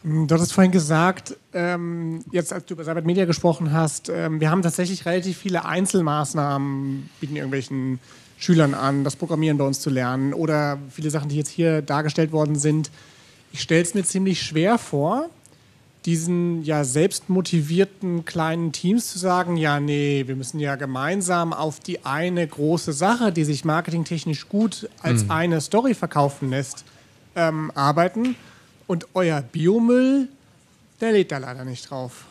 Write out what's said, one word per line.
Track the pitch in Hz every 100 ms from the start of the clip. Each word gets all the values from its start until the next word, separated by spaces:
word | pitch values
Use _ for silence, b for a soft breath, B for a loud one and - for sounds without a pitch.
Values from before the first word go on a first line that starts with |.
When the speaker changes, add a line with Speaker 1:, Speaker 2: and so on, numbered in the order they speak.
Speaker 1:
Du | 160 156 156
hattest | 165 170
vorhin | - 185
gesagt, | 180 151 160 175 185 - - _
ähm, | 180 175 175 170 170 165 165 -
jetzt | 175 165
als | - -
du | 165
über | 156
Seibert | 165 165
Media | 180 175
gesprochen | 165 175 160 160
hast, | 156 160 - -
ähm, | 170 165 156
wir | 156
haben | 185
tatsächlich | 170 - 180 190 170
relativ | 185 185 170
viele | 196 170 -
Einzelmaßnahmen, | 170 190 190 160 147 143 156 143 139 139 135 139 135 139 -
bieten | 147 147
irgendwelchen | 139 139 127 135 131 127 B B B -
Schülern | - 165 147
an, | 139 135 139
das | 139 -
Programmieren | 160 156 156 147
bei | 139
uns | 135
zu | 156
lernen | 127 123 131 139
oder | 160 156 151 147 143 139
viele | - 156
Sachen, | 151 147
die | 147
jetzt | 147
hier | - 165 156
dargestellt | 147 143 151 147 160
worden | 156 151 147
sind. | 151 156 156 B B B B B B
Ich | -
stell's | - 165 170 208
mir | 180
ziemlich | 190 190 175
schwer | - 156 180 233
vor, | - 143 151 240 330 - _ b b b _ _ -
diesen | 165 165 175 175 170
ja | 156 151 139
selbstmotivierten | 131 190 - - 185 175 170 147 175 196 - 190 170
kleinen | 160 170 160 165 165
Teams | - 180 233 -
zu | 180
sagen, | 185 180 180 170
„Ja, | 156 147
nee, | 147 147 143 139 131
wir | 135
müssen | 127 156
ja | 147 139
gemeinsam | 135 127 143 196 180 175 165
auf | 160 156 147
die | - 180 131
eine | 143 180 175 165
große | - 151 165 -
Sache, | 143 180 240 220
die | 165
sich | 151 143 160
marketingtechnisch | 156 170 170 156 165 160 147 -
gut | 202 220 - - -
als | 165 120 101
Speaker 2:
Mhm. |
Speaker 1:
eine | 160 170 160
Story | 143 208 262 226
verkaufen | 170 147 143 - 135
lässt, | 135 131 - - b b b - 175
ähm, | 165 156 156 -
arbeiten.“ | 139 147 180 214 247 233 B B B B -
Und | 175 - 190
euer | 175 151
Biomüll, | 123 160 160 226 233 247 262 277 254 - _ _ _ _ _ _
der | 226
lädt | 208 175
da | 143
leider | 127 123 131
nicht | 123 -
drauf. | 135 127 - -